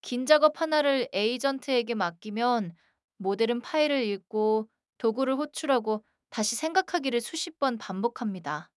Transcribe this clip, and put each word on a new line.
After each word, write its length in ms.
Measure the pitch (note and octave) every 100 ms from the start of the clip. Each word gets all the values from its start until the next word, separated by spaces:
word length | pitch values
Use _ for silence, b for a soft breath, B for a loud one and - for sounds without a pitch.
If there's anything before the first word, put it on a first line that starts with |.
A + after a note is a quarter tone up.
긴 260 | - B3 B3+
작업 340 | D4+ D4+ D4
하나를 480 | D#4+ D#4 C#4+ C4+ -
에이전트에게 840 | F#3+ G#3+ B3 C4+ C4+ C4+ B3+ A#3 A3+
맡기면 800 | F3 E3+ G#3+ G#3 A#3+ A#3+ F#3 E3+ b b _ _
모델은 420 | F#3+ G3+ A3+ A#3+
파일을 440 | - D#4 D4+ C#4
읽고 680 | A3 G3+ _ G#3+ G#3+ A3 A3 _ _ _
도구를 360 | A3+ A3+ C4 C4
호출하고 720 | D4 - D4+ C4 A3 G#3+ _ _ _
다시 260 | - G#3+ -
생각하기를 680 | D#4+ E4+ F#4+ F4 C4+ A#3+
수십 360 | A#3 D#4 - -
번 220 | C4+ A#3
반복합니다. 880 | - F#3 A3+ - A3 F#3 D#3+ D3+ E3